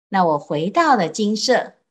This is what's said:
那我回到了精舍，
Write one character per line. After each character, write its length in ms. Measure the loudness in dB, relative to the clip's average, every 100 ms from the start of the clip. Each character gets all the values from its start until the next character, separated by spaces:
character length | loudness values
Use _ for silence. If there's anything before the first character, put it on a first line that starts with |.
| -4
那 140 | 0
我 140 | 2 0
回 320 | -2 -4 -2
到 240 | 0 2
了 140 | 2 0
精 280 | -2 -2 -2
舍， 380 | 0 0 -2 -12 _